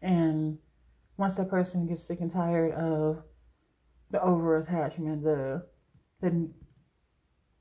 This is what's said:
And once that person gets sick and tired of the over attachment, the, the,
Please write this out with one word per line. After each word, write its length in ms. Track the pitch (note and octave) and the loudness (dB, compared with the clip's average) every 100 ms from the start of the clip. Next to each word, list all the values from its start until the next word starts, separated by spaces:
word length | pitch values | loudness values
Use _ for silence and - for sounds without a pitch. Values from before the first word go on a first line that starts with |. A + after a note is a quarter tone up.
And 580 | F#3 F3 E3 D#3 D#3 D#3 _ _ _ _ _ - | 2 4 4 2 -2 -4 _ _ _ _ _ -2
once 160 | G3 | -2
that 160 | F#3+ F#3 | 0 0
person 380 | F#3 F3+ F3+ E3+ | 0 0 -2 -2
gets 180 | E3+ - | -6 -8
sick 160 | F3 | -6
and 100 | E3+ | -4
tired 400 | F3 E3+ E3+ E3 | -2 0 2 2
of 500 | - E3 D#3 D#3 D#3+ - _ _ _ _ _ _ _ _ | 0 0 2 0 -2 -10 _ _ _ _ _ _ _ _
the 100 | - | -2
over 380 | F3+ E3+ E3 D#3 | 2 2 4 2
attachment, 640 | D#3+ F3 C#3+ - D#3 D3+ D3+ | 2 -2 -2 -4 -4 -2 0
the, 400 | D3 C3+ C#3 - _ _ _ _ _ | 0 -2 -6 -8 _ _ _ _ _
the, 280 | F3+ E3+ D#3+ - - _ _ _ _ _ _ _ _ _ | 0 0 -2 -8 -20 _ _ _ _ _ _ _ _ _